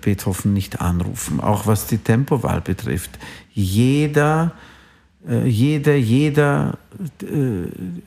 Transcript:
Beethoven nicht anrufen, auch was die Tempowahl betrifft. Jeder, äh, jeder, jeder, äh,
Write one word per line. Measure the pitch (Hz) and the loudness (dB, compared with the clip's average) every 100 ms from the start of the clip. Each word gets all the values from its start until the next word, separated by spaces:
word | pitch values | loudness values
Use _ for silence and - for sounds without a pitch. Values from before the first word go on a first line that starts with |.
Beethoven | 104 98 - 90 104 | -2 -2 -2 -2 0
nicht | 101 98 - | 0 -2 -4
anrufen, | 87 87 - - - 73 | -2 0 -2 -6 -6 -2
auch | - 104 104 | 0 0 2
was | 104 - | 0 0
die | 113 | -2
Tempowahl | - 117 139 135 - 85 | 2 2 2 0 0 -2
betrifft. | - - - 64 - - - - - | -4 -4 -4 -4 -6 -14 -18 -20 -10
Jeder, | 104 95 101 127 143 151 147 147 160 165 - - - - _ _ _ 156 | -4 0 2 4 2 2 2 2 2 0 -4 -14 -20 -20 _ _ _ -4
äh, | 117 120 | 0 2
jeder, | 107 139 151 147 143 | 4 2 2 2 2
jeder, | 110 123 151 147 143 143 147 - - - 170 - | 4 4 4 4 2 2 0 -4 -12 -12 -12 -10
äh, | 196 151 131 98 76 - 90 - | -6 -2 -2 -2 -6 -8 -10 -10